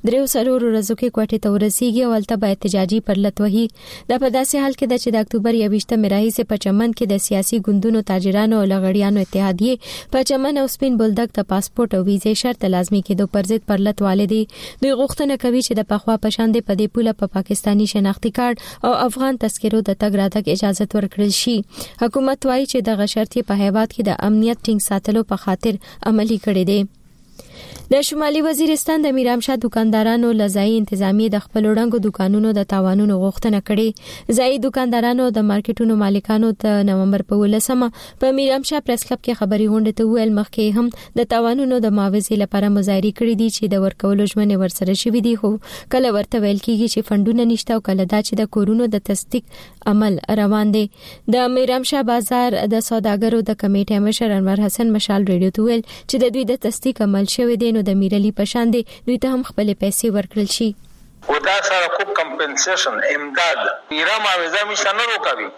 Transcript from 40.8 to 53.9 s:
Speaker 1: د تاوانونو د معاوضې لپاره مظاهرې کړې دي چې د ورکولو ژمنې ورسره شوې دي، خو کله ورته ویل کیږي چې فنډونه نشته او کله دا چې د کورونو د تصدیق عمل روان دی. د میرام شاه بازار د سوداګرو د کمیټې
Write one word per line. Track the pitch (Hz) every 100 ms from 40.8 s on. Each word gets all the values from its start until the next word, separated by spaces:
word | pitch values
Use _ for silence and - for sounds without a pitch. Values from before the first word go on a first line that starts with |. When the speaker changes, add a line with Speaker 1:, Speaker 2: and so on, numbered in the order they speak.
| 240 - - -
Speaker 1:
د | 233
تاوانونو | 233 233 254 262 254 220
د | 208
معاوضې | 196 202 196 208
لپاره | 202 202 208 202
مظاهرې | 196 196 208 -
کړې | 233 220
دي | 226 -
چې | 214 196
د | 190
ورکولو | - 196 202 202
ژمنې | 214 208 196
ورسره | 185 - 185 196
شوې | 240 233 226
دي، | 220
خو | 202 214 - - - 254
کله | 254 202
ورته | 202 233 208
ویل | 202 -
کیږي | 220 226
چې | - -
فنډونه | 202 202 233 233
نشته | 226 - 226
او | 196
کله | 190 185 208
دا | 214
چې | 202
د | 214 220
کورونو | 202 226 240 208
د | -
تصدیق | 196 - 254 - - - - -
عمل | 208 214 185 - 214
روان | 202 214 214 214
دی. | 208 - - - - 247
د | 247 254
میرام | 254 254 262
شاه | 285 240
بازار | 240 202 247 247 214 208
د | 226 -
سوداګرو | 226 208 202 226 226 220
د | 220
کمیټې | 202 196 202